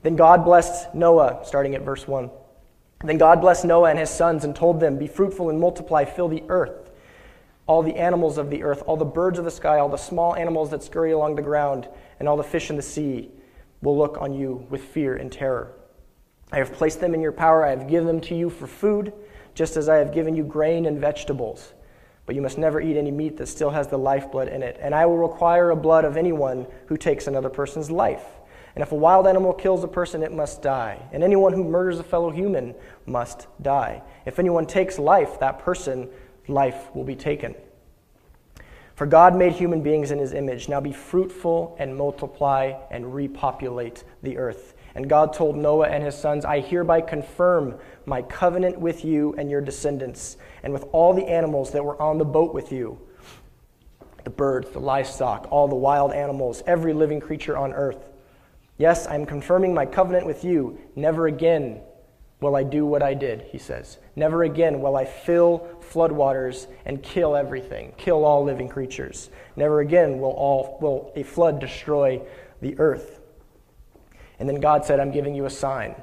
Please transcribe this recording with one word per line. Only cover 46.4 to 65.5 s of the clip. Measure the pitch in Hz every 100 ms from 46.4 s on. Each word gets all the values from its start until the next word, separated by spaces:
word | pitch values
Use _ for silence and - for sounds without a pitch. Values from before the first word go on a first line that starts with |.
| 151
"I | 147
hereby | - 175 170 165
confirm | 165 151 - - 180 175 139 117 - - -
my | 131
covenant | 123 - 180 175 185 175
with | 165 165
you | 156 151 147 -
and | 143
your | 143
descendants, | 143 135 147 139 127 123 - - - -
and | -
with | 139 -
all | 165 170
the | 185 190
animals | 170 160 147 131
that | 147
were | 147 147
on | 151 156
the | 151
boat | 151 165
with | 143 -
you, | 131 117 - - - - - - _ _ _ - _ - -
the | -
birds, | - 139 127 -
the | 131
livestock, | 131 135 131 - 127 101 -
all | 143 143
the |
wild | 135 135 143 143
animals, | 139 143 135 127 117 -
every | 175 165
living | 156 156 151
creature | 139 151 - 139
on | 139
earth. | 135 139 - - - _ _ _ _ _ _
Yes, | 156 170 -
I | 147
am | 147
confirming | 147 - 180 185
my | 170 175
covenant | 190 185 180 170
with | 147
you. | 175 170 123 - - -
Never | 151 160 160
again | 143 165 160 131 107 - - _ _ - _
will | 143 139
I |
do | 135 147 151
what | 143
I | 139 135
did," | 135 110
he | - -
says. | - - - - - -
"Never | 156 165
again | 165 147 165 143
will | 139 135
I | 131
fill | - - 170 175